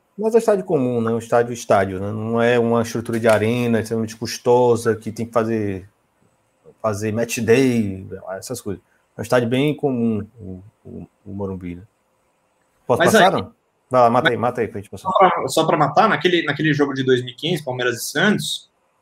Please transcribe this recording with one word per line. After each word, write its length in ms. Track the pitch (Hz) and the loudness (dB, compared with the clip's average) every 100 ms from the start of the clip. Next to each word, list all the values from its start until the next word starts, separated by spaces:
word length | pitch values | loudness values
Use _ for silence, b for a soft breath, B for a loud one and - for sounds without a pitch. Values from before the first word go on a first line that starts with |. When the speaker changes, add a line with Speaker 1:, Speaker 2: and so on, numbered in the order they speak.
| _ - | _ -6
Speaker 1:
Mas 160 | 220 | 0
é 40 | 226 | 2
um 20 | |
estádio 260 | 226 202 185 | 2 0 0
comum, 360 | 156 123 120 | -2 0 0
né? 100 | 113 | -2
Um 60 | 113 | -2
estádio, 360 | 113 120 120 | 0 0 0
estádio, 460 | 120 - 107 98 92 | -4 0 2 2 -2
né? 120 | 101 | -6
Não 300 | 107 110 117 | -6 -2 0
é 180 | 117 120 | 2 4
uma 240 | 117 117 | 2 2
estrutura 360 | 117 120 113 117 | 0 -4 -4 0
de 80 | 113 | 2
arena 520 | 107 107 123 120 113 | 4 2 0 0 0
extremamente 360 | - 113 110 - | -2 -4 -4 -6
custosa, 800 | 113 - 123 123 123 117 120 107 | -10 -4 2 4 4 2 0 -2
que 160 | 113 | -6
tem 140 | 104 113 | -10 -4
que 60 | |
fazer, 560 | 120 110 113 101 95 95 _ _ _ _ _ _ _ - _ | -2 0 -2 -4 -6 -12 _ _ _ _ _ _ _ -20 _
fazer 300 | 110 101 107 | -4 -2 -4
match 280 | 107 117 - | -2 -4 -2
day, 680 | 113 120 135 120 104 95 98 95 - 95 | 2 4 4 2 -2 -6 -12 -14 -12 -12
essas 240 | - 120 | -10 -10
coisas. 220 | 107 90 _ _ _ - | -8 -10 _ _ _ -12
É 40 | |
um 20 | |
estádio 260 | 110 123 117 | 0 0 2
bem 260 | 127 151 147 | 0 0 0
comum, 520 | 147 123 117 107 101 - | -2 0 0 -2 -6 -12
o, 200 | 98 92 101 _ - | -14 -14 -18 _ -18
o, 220 | 92 87 _ 101 | -16 -18 _ -14
o 80 | |
Morumbi, 420 | 98 98 92 92 87 | -10 -8 -8 -10 -14
né? 80 | 107 _ _ _ _ _ _ _ _ _ - | -16 _ _ _ _ _ _ _ _ _ 0
Posso 140 | 127 | 2
Speaker 2:
Mas 120 | 175 | 4
Speaker 1:
passar, 200 | 214 185 | 6 6
Speaker 2:
aí 80 | 151 | 2
Speaker 1:
não? 120 | - _ _ _ _ | -4 _ _ _ _
Vai 120 | 127 | 4
lá, 80 | 117 | 6
mata 200 | 120 160 | 4 2
aí, 60 | 156 | 0
Speaker 2:
Mas 60 | |
Speaker 1:
mata 200 | 120 120 | -2 -2
aí 60 | 120 | -4
pra 120 | 104 | -6
gente 100 | 98 | -14
passar. 200 | 98 - | -10 -2
Speaker 2:
Só 80 | 185 | 4
pra, 300 | 185 170 127 | 4 2 -2
só 160 | - 156 | -2 0
pra 120 | 165 | 2
matar, 320 | 143 180 208 | 2 2 2
naquele, 340 | 151 180 170 | 2 0 0
naquele 300 | 151 143 156 | -2 -2 0
jogo 200 | 143 139 | 0 0
de 100 | 135 | 0
dois 200 | 131 123 | 0 0
mil 80 | 123 | 0
e 40 | - | -8
quinze, 280 | 151 170 | -6 -4
Palmeiras 340 | - 127 123 113 | -4 -4 -4 -4
e 80 | - | -6
Santos, 640 | 147 196 180 151 - - _ _ _ | -2 0 0 -4 -10 -12 _ _ _